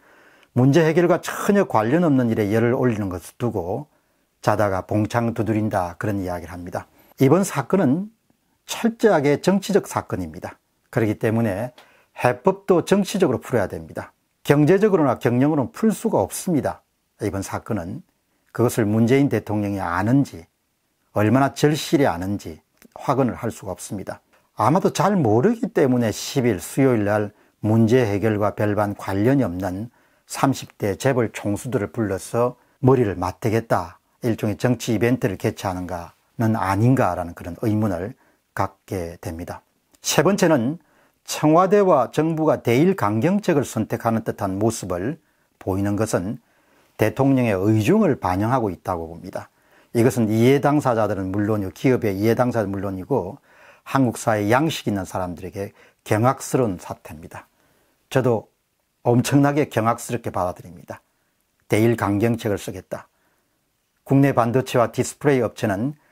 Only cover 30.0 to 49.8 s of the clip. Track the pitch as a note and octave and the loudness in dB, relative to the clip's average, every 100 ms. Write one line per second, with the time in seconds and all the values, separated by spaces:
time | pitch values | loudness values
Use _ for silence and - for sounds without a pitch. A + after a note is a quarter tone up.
30 | _ _ _ - C#3 B2 - - G#2+ F#2 | _ _ _ -2 -2 -2 -8 -6 -4 -2
31 | C3 B2 A2 - G#2 G2+ B2+ A#2 G2+ - | 0 0 -2 -4 -6 -6 -4 -4 -4 -4
32 | G#2+ F#2+ - A#2 B2 B2 _ _ B2+ C3 | -4 -4 -4 -2 -2 -4 _ _ 6 6
33 | G#2+ F2 F2+ - A#2 A2 A2+ G#2+ F2 - | 4 -2 -6 -4 -2 -2 0 -2 -2 -12
34 | _ _ B2 G#2+ A2+ G2+ B2 A#2+ - G#2+ | _ _ -4 -2 -4 -2 0 0 -2 0
35 | A#2 B2 A#2+ F#2 A2+ - G2+ F2+ F2+ F2 | 0 0 -2 -2 -4 -4 -6 -6 -8 -10
36 | E2+ _ _ - A2+ A2 F#2 G2 A#2+ C3 | -12 _ _ -4 -2 0 0 2 2 2
37 | G#2 F2 E2+ E2+ E2+ E2+ A#2 G#2+ G#2+ E2+ | 2 -2 -8 -10 -14 -6 -2 0 0 -2
38 | G2 C#3 _ _ _ - G2 - - G2 | -6 -12 _ _ _ -4 -4 -6 -10 -8
39 | E2+ E2+ - E2 F2 F#2+ - _ _ _ | -8 -10 -12 -10 -12 -14 -18 _ _ _
40 | - - D#3 G3+ F3 D3+ A2+ E3 _ _ | -2 0 2 2 4 4 0 -4 _ _
41 | _ _ - - D3+ D#3+ F#3 G#3 F#3+ D3+ | _ _ -12 -2 4 4 4 4 4 4
42 | A2+ - D#3 D#3+ D#3 A#2+ - A#2+ F3 F#3+ | 2 0 0 0 0 0 2 4 4 2
43 | G#2 A2 D#3 G3+ G3 D3 A#2+ A#2 G#2 A#2 | 0 0 2 0 2 0 0 -4 -4 -2
44 | A#2 A2+ A2 A2 G2+ F#2+ A2+ A2 G2 F2+ | -2 -2 -2 -4 -4 -2 -2 -2 -6 -6
45 | G2+ E3 _ _ _ _ - G2 G2+ G2+ | -6 -8 _ _ _ _ -4 -2 -2 -2
46 | A2 B2 F2+ C3+ _ _ _ _ _ - | -2 -2 -4 -8 _ _ _ _ _ -2
47 | A2 G#2+ C3+ C3+ A#2+ F#2+ G2+ A2 G#2 G#3 | -2 2 2 2 2 2 2 2 4 2
48 | G3 A#2+ F#2 F#2 G#2+ C3 G#2+ E2+ - F2+ | 2 0 -2 -2 0 0 -2 -4 -6 -6
49 | E2 E2 F2+ - G#2 _ _ _ | -6 -12 -14 -14 -14 _ _ _